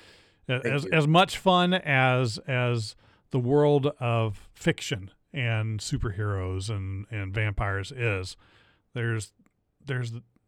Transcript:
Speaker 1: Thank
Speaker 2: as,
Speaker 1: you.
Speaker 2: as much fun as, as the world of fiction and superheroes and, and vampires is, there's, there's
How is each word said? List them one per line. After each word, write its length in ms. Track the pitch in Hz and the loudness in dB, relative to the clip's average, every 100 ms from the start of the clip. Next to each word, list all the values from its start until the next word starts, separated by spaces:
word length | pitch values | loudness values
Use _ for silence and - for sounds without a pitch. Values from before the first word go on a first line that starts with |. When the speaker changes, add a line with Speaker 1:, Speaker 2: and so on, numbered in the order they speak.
| - - _ _ - | -20 -20 _ _ -4
Speaker 1:
Thank 180 | 127 127 | -2 0
Speaker 2:
as, 200 | 139 135 | -2 0
Speaker 1:
you. 60 | |
Speaker 2:
as 160 | 160 147 | 2 6
much 300 | 160 190 - | 6 6 2
fun 360 | 190 180 180 | 2 4 4
as, 640 | 185 165 135 131 127 127 107 - | 2 2 4 4 4 0 -2 -4
as 480 | 127 123 120 107 - _ _ _ | -2 0 0 -4 -12 _ _ _
the 80 | 135 | -2
world 520 | 123 147 147 147 139 - | 2 4 6 4 2 -2
of 480 | 123 117 113 101 - | -2 0 0 -4 -14
fiction 580 | - - 156 - 110 95 _ _ | -4 -2 -2 -2 -8 -10 _ _
and 460 | 156 120 110 110 107 | -6 -2 -2 -2 -4
superheroes 920 | - 135 117 98 107 98 92 95 98 | -4 -4 -4 -4 -2 -2 -2 -4 -4
and, 360 | 104 95 95 - | -6 -6 -8 -8
and 220 | 107 98 | -8 -6
vampires 580 | 98 107 98 104 98 98 | -2 -2 -2 -4 -4 -6
is, 460 | 135 117 98 92 - _ _ _ _ _ | -4 -2 -2 -6 -14 _ _ _ _ _
there's, 400 | 123 117 113 107 _ _ _ _ _ | -6 -4 -4 -6 _ _ _ _ _
there's 300 | - 127 117 117 - _ | -8 -6 -6 -8 -14 _